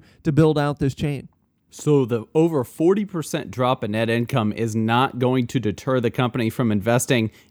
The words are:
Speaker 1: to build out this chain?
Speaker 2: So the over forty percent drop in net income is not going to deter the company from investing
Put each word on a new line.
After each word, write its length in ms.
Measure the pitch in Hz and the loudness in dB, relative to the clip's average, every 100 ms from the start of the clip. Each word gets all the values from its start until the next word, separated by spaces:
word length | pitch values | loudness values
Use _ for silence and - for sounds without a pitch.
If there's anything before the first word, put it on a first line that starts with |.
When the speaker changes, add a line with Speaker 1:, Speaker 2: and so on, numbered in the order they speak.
| - _ | -6 _
Speaker 1:
to 100 | 165 | 0
build 260 | 147 156 151 | 4 4 4
out 200 | 143 135 | 0 0
this 160 | 139 | -2
chain? 340 | - 147 135 - _ _ _ _ | -2 -4 -6 -12 _ _ _ _
Speaker 2:
So 320 | - 151 143 | -6 2 2
the 200 | 120 117 107 | 2 -2 0
over 300 | 156 165 151 | 2 2 0
forty 400 | 120 - 165 208 | -4 0 2 2
percent 480 | 196 165 147 160 92 | -2 -6 -6 -8 -6
drop 320 | 117 127 135 | -2 0 0
in 80 | 110 | -2
net 180 | 110 113 | -2 0
income 420 | 117 117 135 107 | 0 0 0 0
is 220 | - 113 | -2 -2
not 460 | 110 110 120 135 123 | -2 2 2 0 0
going 260 | 127 131 120 | 0 0 0
to 140 | - | -2
deter 400 | 104 90 - 127 | -2 -4 -2 0
the 100 | 117 | 0
company 400 | - 123 127 113 | 0 -2 -2 -2
from 220 | - 120 | 0 0
investing 580 | 107 104 120 - 127 110 - _ | 0 2 0 2 0 0 -6 _